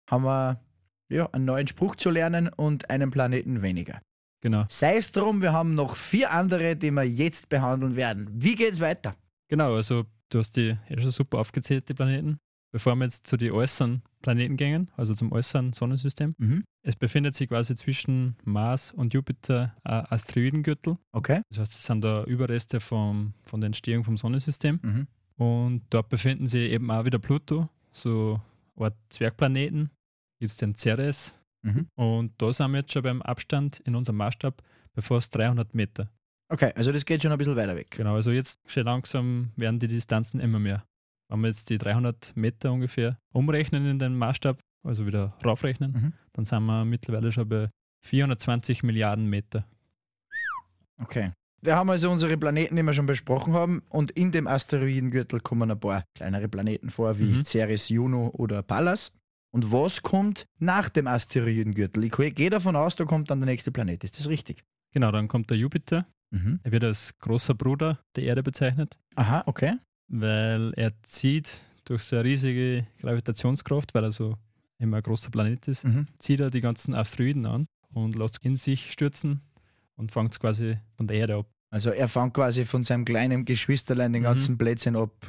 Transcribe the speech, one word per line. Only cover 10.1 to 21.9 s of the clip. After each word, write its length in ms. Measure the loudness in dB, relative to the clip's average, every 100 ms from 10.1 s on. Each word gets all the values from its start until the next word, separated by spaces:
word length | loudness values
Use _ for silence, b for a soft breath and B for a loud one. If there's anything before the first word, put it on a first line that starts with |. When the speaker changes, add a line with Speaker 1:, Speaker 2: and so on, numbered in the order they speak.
| _ -4
Speaker 2:
du 100 | 0
hast 180 | 0 0
die 200 | 0 0 -4
eh 100 | -2
schon 120 | -2
super 280 | 0 0 0
aufgezählt, 480 | -2 -4 -2 -2 -2
die 60 |
Planeten. 440 | -2 0 0 -2 -4 _ _ _
Bevor 220 | -2 2 2
wir 100 | 0
jetzt 220 | -4 -2
zu 100 | 0
den 140 | 0
äußeren 480 | 2 0 0 0 -2 -6 _
Planeten 360 | 0 2 2 0
gehen, 320 | 0 0 -2 -2
also 160 | -2
zum 180 | 0 0
äußeren 400 | 0 0 0 -2
Sonnensystem, 600 | -2 -2 -2 -2 -2 -4 0
Speaker 1:
Mhm. 260 | 2 2 -2 _
Speaker 2:
es 140 | -6 -2
befindet 360 | 0 2 0 -2
sich 120 | -2
quasi 280 | 0 0 -2
zwischen 580 | -4 -4 0 0 0 -2
Mars 480 | -2 0 0 -2 -4
und 220 | -4 0
Jupiter 640 | 0 -2 -6 -2 0 0 -6
ein 220 | -4 -4 -2
Asteroidengürtel. 880 | -4 -2 0 0 0 0 -2 -2 -4 _
Speaker 1:
Okay. 280 | -4 0 0 0
Speaker 2:
Das 100 | -4
heißt, 120 | -6
es 100 | -6
sind 180 | -4